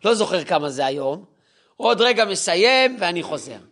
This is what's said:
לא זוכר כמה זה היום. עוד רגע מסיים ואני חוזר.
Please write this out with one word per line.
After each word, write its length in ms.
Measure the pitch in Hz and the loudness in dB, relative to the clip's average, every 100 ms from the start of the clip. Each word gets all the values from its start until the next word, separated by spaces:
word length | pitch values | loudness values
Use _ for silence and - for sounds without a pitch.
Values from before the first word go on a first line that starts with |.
| 208 | 2
לא 80 | |
זוכר 300 | 226 202 180 | 2 2 -2
כמה 260 | 151 160 147 | 0 -2 -2
זה 160 | 131 135 | -2 -2
היום. 400 | 139 135 160 - _ _ _ _ _ | -2 -4 -6 -12 _ _ _ _ _
עוד 240 | 226 220 | 0 2
רגע 240 | 233 226 214 | 2 2 0
מסיים 720 | 185 - 175 226 262 262 247 | -2 -2 2 4 4 2 0
ואני 240 | 180 175 | -4 -4
חוזר. 340 | 151 151 127 110 - | -6 -8 -8 -18 -20